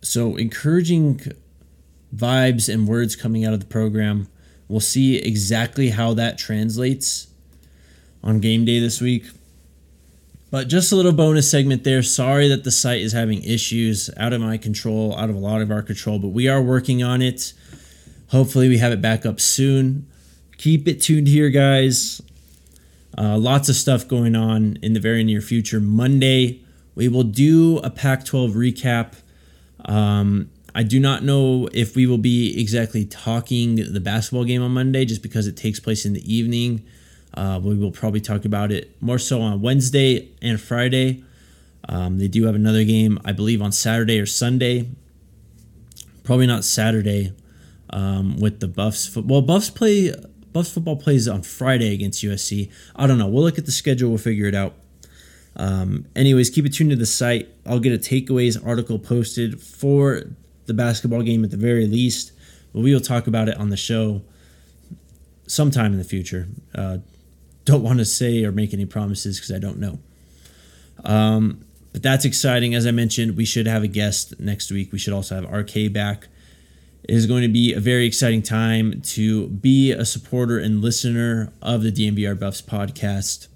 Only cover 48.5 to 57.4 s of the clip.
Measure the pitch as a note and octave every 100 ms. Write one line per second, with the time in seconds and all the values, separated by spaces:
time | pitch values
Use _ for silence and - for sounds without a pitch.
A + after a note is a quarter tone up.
48.5 | G#2 G2 F2+ G#2 G#2+ - - G#2 C#3 B2+
49.5 | F3+ G#3+ - A3+ G#3 F#3 - - - -
50.5 | E3 F3 - E3 C#3+ D3 C#3 A#2 G2+ F#2
51.5 | - B2+ B2+ A2+ G2+ G2+ - G#2 G2 -
52.5 | G#2 G2 - - - C3+ B2+ G2+ A2+ E3
53.5 | D#3+ D#3 - - B2+ B2 A2 A#2 G#2+ G2+
54.5 | G2+ G2 - _ - - - - - _
55.5 | - F#2+ F#2+ F#2 F#2+ - - C3+ C3 B2
56.5 | - C#3+ C#3+ D#3 C3+ A2+ - A#2+ A#2+